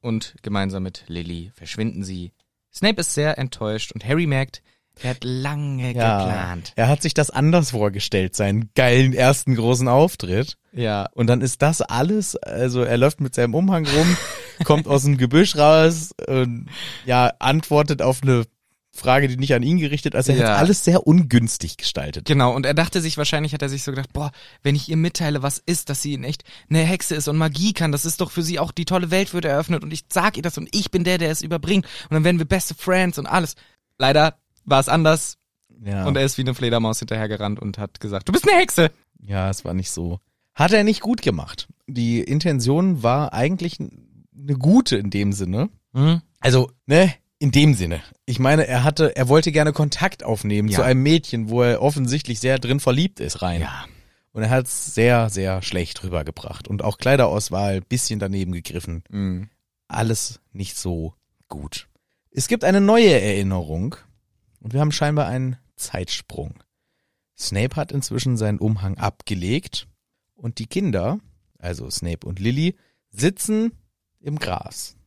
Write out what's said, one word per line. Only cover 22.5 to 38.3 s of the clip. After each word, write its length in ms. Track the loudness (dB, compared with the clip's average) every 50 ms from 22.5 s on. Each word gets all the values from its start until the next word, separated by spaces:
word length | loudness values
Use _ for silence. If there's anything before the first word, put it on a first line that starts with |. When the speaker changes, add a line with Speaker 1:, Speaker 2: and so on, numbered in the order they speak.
| 0
Speaker 1:
und 100 | 0 -2
er 80 | 0 0
dachte 260 | 0 0 0 -2 -4
sich, 180 | -4 -4 -4 -2
wahrscheinlich 360 | -2 -2 -2 -2 -2 -4 -4
hat 80 | -4
er 80 | -4 -4
sich 140 | -6 -6 -6
so 80 | -6
gedacht, 200 | -6 -6 -8 -8
„Boah, 200 | _ -6 -6 -6 -8 -10 -20 -20 -20 _ _
wenn 120 | 0 0
ich 140 | 0 0 0
ihr 80 | 0 2
mitteile, 460 | 2 0 0 -2 -2 0 -2 0 -2
was 160 | -4 -4 -4
ist, 300 | _ -2 -2 -2 -2 -6
dass 120 | -6 -6
sie 120 | -4 -6 -6
in 80 | -6 -6
echt 200 | -8 -8 -8 -10 -20 -20 -20 -6 _
eine 100 | 2 2
Hexe 360 | 2 2 0 -2 -2 -4 -4
ist 120 | -4 -2 -2
und 100 | 0 0
Magie 360 | 0 0 0 0 -2 -2 0
kann, 180 | 0 -2 0
das 140 | 0 -2 -2
ist 160 | -4 -4 -4
doch 100 | -4 -4
für 100 | -2 -4
sie 180 | -4 -4 -2 -4
auch 120 | -4 -4
die 140 | -4 -6 -4
tolle 260 | 0 0 0 0 0
Welt 220 | 0 0 0 0 -4
wird 120 | -4 -2
eröffnet 380 | 0 0 0 0 0 -2 -4 -4
und 100 | -8 -12
ich 120 | -12 -10 _
sag 260 | -2 0 0 0 -2
ihr 80 | -2 -6
das 140 | -6 -6 -6
und 100 | -10 -6 -4
ich 140 | -4 -4 -2
bin 120 | -2 0 2
der, 140 | 2 0 0
der 120 | 0 -2
es 100 | -2 -4
überbringt 440 | -4 -4 -6 -4 -2 0 0 0 0 -2 -10 -18 -8 -2
und 40 | 0
dann 80 | 2 4
werden 160 | 4 4 2
wir 60 | 2 0
beste 260 | 0 -2 -2 -4 -10
Friends 420 | -8 -2 0 2 2 2 0 -2 -4
und 80 | -6 0
alles.“ 280 | 0 0 0 -2 -6 _ _ _ _ _ _ _ _ _
Leider 380 | 0 4 4 6 4 4 0 _ _ _ _ _ _
war 140 | 2 2 2
es 100 | 4 2
anders 480 | 2 4 4 4 4 2 0 -10 -12 _ _ _ _ _ _ _ _ -14 -8
Speaker 2:
Ja. 220 | -6 -4 -2 0 0
Speaker 1:
und 100 | 2 2
er 60 | 2
ist 120 | 0 0 -2
wie 40 |
eine 140 | -2 -2 -2
Fledermaus 440 | -2 0 0 0 2 0 0 -2 -4
hinterhergerannt 600 | -6 -6 -6 -4 -4 -4 -4 -4 -4 -4 -4 -4
und 180 | -6 -8 -8 -8
hat 220 | -10 -12 _ -12
gesagt, 280 | -10 -8 -8 -6 -4
„Du 40 | 0